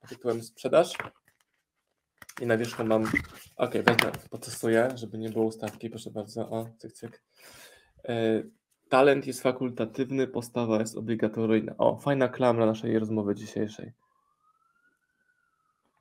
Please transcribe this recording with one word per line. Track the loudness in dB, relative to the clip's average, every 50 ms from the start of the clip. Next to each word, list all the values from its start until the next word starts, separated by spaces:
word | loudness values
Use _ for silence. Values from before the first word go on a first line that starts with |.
pod | -20 -20
tytułem | -18 -6 -4 -2 -2 -2 -4
Sprzedaż. | -10 _ -8 -4 4 4 4 4 4 -2 -10 -10 -12 -12 _ _ _ _ _ _ _ _ _ _ _ _ _ _ _ _ _ _ _ _ _ -20 -18 -12 -8
I | 0
na | 0 0 0
wierzchu | 0 -4 -4 -4 0
mam, | 2 2 2 2 0 -2 -4 -4 -6 -16 -20 -20 -20 _
okej, | -4 -4 -2 -2 2 2
wezmę, | 4 4 4 2 0 -4 -8 -14 -14
potestuję, | -16 -14 -12 -12 -10 -4 0 4 4 4 4 2 -2
żeby | -6 -12 -10 -10 -8
nie | -8 -6
było | 0 0 0
ustawki, | 0 0 -4 -10 -10 -10 -8 -12 -12
proszę | -12 -10 -14 -10
bardzo, | -10 -10 -10 -8 -8 -8 -8 -4
o, | -4 -6 -6 -6 -12 _
cyk, | -20 -20
cyk. | -18 -16 -18 -18 -18 -20 _ _ _ _ -20 -20 -20 -20 -20 -20 -20 -20 _ _ _ _ _
E, | -4 -2 0 2 2 2 2 0 -6 _ _ _ _ _ _ _ _
talent | 6 8 8 8 6 4 2 -4
jest | -8 -2 0
fakultatywny, | 0 0 0 -4 -6 -2 -4 -6 -4 -2 -4 -4 -2 0 0 0 0
postawa | -2 -6 -8 -4 -4 -2 0 2 2 0
jest | 0 -2 -6 -8
obligatoryjna. | -4 -4 -2 0 0 -2 0 0 0 2 2 2 2 -2 -2 2
O, | 2 2 2 2
fajna | -2 -2 2 2 2 0
klamra | 2 2 4 4 4 4 4
naszej | 2 2 0 -2 0 0 0
rozmowy | 0 0 -2 -2 0 -2 -2
dzisiejszej. | -4 -6 -10 -6 -6 -6 -6 -6 -14 -16 -16 -18 _ _ _ _ _ _ _ _ _ _ _ _ _ _ _ _ _ _ _ _ _ _ _ _ _ _ _ _ _ _ _ _ _ _ _ _ _ _ _ _ _